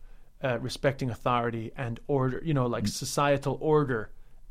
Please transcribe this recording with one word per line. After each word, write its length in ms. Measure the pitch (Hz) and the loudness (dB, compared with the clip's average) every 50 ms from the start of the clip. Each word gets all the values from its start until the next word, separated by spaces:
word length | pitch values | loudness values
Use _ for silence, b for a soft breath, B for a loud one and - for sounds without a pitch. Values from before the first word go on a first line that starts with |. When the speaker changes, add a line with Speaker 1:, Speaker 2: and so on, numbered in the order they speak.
| - - - - - - - - - | -16 -16 -16 -18 -20 -20 -10 -4 -2
Speaker 1:
uh, 160 | 131 120 117 | -2 -2 -2
respecting 480 | 131 117 - - - 139 135 - 139 123 | -2 -6 -4 0 0 0 0 0 -2 -2
authority 640 | 107 - - 131 123 120 117 120 113 113 110 - - | -2 -2 0 2 2 2 2 0 -2 -4 -6 -8 -6
and 240 | - 131 117 117 - - | -6 -6 -6 -6 -6 -2
order, 320 | - 143 135 127 131 123 - - | 0 2 2 2 2 0 -2 0
you 80 | 160 147 | 2 2
know, 140 | 135 123 | 4 2
like, 160 | 120 113 110 104 | 2 0 0 0
Speaker 2:
Mm. 40 | 104 | -2
Speaker 1:
societal 680 | - - 139 - - 156 143 143 143 135 - 139 131 - | -2 -4 -6 -2 0 2 4 4 4 2 2 0 -2 0
order 520 | - 156 151 151 143 131 127 107 104 - - - - - - - - - | 2 4 6 6 6 4 0 -2 -4 -6 -10 -14 -16 -16 -18 -14 -6 -2